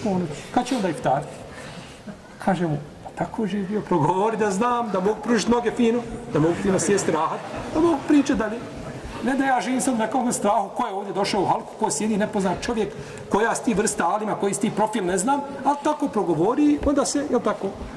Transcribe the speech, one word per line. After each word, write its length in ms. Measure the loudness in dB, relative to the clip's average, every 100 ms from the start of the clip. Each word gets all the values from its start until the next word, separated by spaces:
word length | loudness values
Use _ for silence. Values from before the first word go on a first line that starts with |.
ponoći? 300 | -2 -2 -2 -6 -4
Kad 120 | -2 0
će 100 | -2
onda 140 | -2
iftar? 340 | -2 0 0 -2 -12 -16 -16 -16 -16 -16 -18 -16 -16 -18 -6
Kaže 280 | -2 0 0
mu, 100 | -2 -6 -16
"Pa 60 | -12
tako 380 | -8 -6 -4 -2
živio, 340 | -2 -2 -2
progovori 560 | 0 2 2 2 2 2
da 140 | 0
znam, 400 | 2 2 2 0
da 80 | 0
mogu 220 | 0 0
pružiti 280 | 0 2 2
noge 200 | 2 2
fino, 300 | 2 2 2 -2 -10 -2
da 60 | 2
mogu 160 | 2 2
fino 240 | 2 2
sjesti 320 | 2 2 2
rahat, 280 | 0 0 -2 -8 -10 -4
da 60 | 2
mogu 200 | 4 2 4
pričati 320 | 4 4 2
dalje." 180 | 0 -4 -10 -12 -12 -12 -12 -6 -2
Ne 100 | 0
da 100 | 2
ja 160 | 2
živim 200 | 2 0
sad 120 | 2
u 40 | 2
nekom 360 | 2 0 0
strahu, 360 | 0 2 2 0
ko 180 | -2 -4
je 60 |
ovdje 200 | -4 -4
došao 280 | -2 0 2
u 40 | 2
halku, 260 | 0 -2 -4
ko 120 | -2
sjedi, 260 | 0 0 2
nepoznat 440 | 2 2 0 0
čovjek, 320 | -2 -2 -2 -4 -12 -12 0
koja 260 | 2 4 2
si 80 |
ti 100 | 0
vrsta 340 | 2 2 2 0
alima, 280 | 0 0 -2
koji 180 | -2
si 80 | 0
ti 100 | 0 2
profil, 300 | 0 0 0
ne 120 | 0
znam, 240 | 2 0 -2 -4
ali 140 | 0 0
tako 240 | 0 0 0
progovori, 720 | 0 2 2 4 4 4 4 2
onda 200 | 2 2
se, 200 | 0 0
jel 100 | 0
tako, 280 | 0 -2 -4 -6 -12